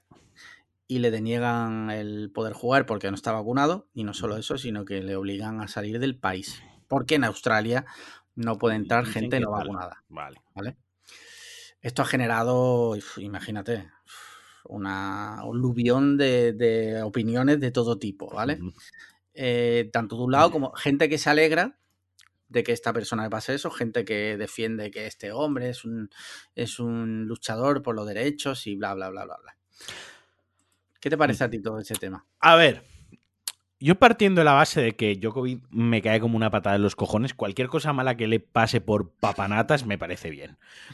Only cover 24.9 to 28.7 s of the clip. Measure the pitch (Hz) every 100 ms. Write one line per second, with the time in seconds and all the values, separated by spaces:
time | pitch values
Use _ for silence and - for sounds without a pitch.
24.9 | 104 107 - 101 113 151 135 123 123 113
25.9 | 113 104 - - - - - 117 - 117
26.9 | 117 113 110 110 113 - 110 135 139 123
27.9 | 110 104 101 139 147 143 127 110